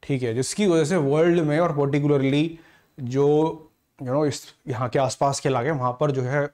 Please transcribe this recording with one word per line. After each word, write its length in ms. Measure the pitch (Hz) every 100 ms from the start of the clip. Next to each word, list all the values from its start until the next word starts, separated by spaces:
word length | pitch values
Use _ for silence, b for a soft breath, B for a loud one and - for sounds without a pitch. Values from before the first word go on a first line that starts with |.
ठीक 200 | - 139
है, 100 | 123
जिसकी 340 | 113 131 - 208
वजह 180 | 165 151
से 120 | 185
वर्ल्ड 420 | 139 151 170 175
में 200 | 151 147
और 160 | 175 143
particularly 720 | 143 143 147 147 135 143 165 165 B B B -
जो, 320 | 123 131 143 151 160 - - _ _ _
you 100 | 131
know, 160 | 135 151
इस 160 | - - _ -
यहाँ 220 | 117 127
के 100 | 143
आसपास 400 | 131 - 139 135
के 100 | 143
इलाके 200 | 131 123
हैं, 80 | 156
वहाँ 200 | 123 123
पर 120 | 151
जो 100 | 131
है 260 | 123 143 147